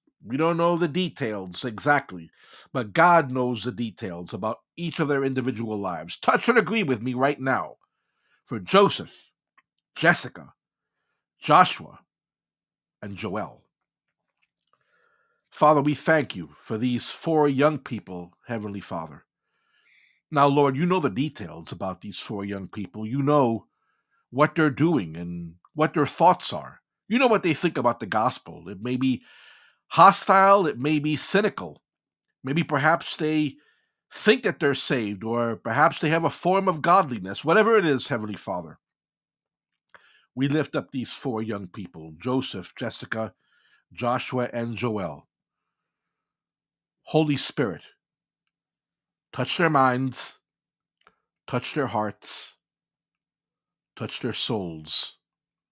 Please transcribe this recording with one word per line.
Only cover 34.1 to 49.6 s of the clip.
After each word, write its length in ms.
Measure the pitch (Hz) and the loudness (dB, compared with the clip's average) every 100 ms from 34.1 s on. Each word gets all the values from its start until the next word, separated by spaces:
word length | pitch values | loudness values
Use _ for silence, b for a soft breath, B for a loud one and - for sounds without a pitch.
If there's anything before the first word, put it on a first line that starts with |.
think 300 | - - 262 | -2 2 2
that 160 | 208 - | 2 0
they're 160 | 147 | 0
saved, 480 | 135 - 135 107 98 | 0 0 -2 -2 -6
or 340 | 110 117 117 110 | -4 -2 -2 -4
perhaps 440 | 117 120 165 - | -2 4 4 2
they 80 | 160 | 0
have 160 | 165 | 0
a 60 | 160 | 0
form 380 | - 170 190 190 | -2 0 2 0
of 140 | 160 | 0
godliness. 640 | 147 190 156 113 92 - | 4 4 4 -4 -8 -6
Whatever 320 | 139 190 214 220 | 2 4 6 4
it 100 | 170 | 4
is, 220 | 131 - | 0 -2
Heavenly 280 | 120 107 98 | -6 -6 -10
Father, 420 | - 90 80 - _ _ _ _ _ _ _ _ _ _ _ - b b b | -8 -8 -8 -16 _ _ _ _ _ _ _ _ _ _ _ -20 b b b
we 140 | 127 139 | -4 0
lift 260 | 151 135 | 0 -2
up 160 | 151 - | -4 -6
these 220 | 135 117 | -8 -8
four 300 | - 139 110 | -8 -6 -4
young 260 | 110 101 92 | -4 -8 -10
people, 440 | - 90 82 80 78 | -14 -14 -14 -18 -10
Joseph, 560 | 120 131 131 98 87 | -2 -2 -2 -8 -14
Jessica, 580 | - 117 - - 113 110 - _ _ _ _ _ | -10 -10 -10 -8 -6 -6 -8 _ _ _ _ _
Joshua, 580 | - 120 123 - 127 127 | -6 -2 -2 -2 -4 -4
and 240 | 120 117 110 | -4 -6 -4
Joel. 520 | 123 104 87 80 _ _ _ _ _ _ _ _ _ _ _ _ _ _ _ _ _ _ | -4 -2 -6 -8 _ _ _ _ _ _ _ _ _ _ _ _ _ _ _ _ _ _
Holy 340 | - 156 156 135 | -2 0 2 0
Spirit, 460 | - - 113 78 - _ _ _ _ _ _ _ _ _ _ _ _ _ _ | -2 -2 -4 -4 -12 _ _ _ _ _ _ _ _ _ _ _ _ _ _
touch 260 | - 131 | -6 -4
their 120 | - | 0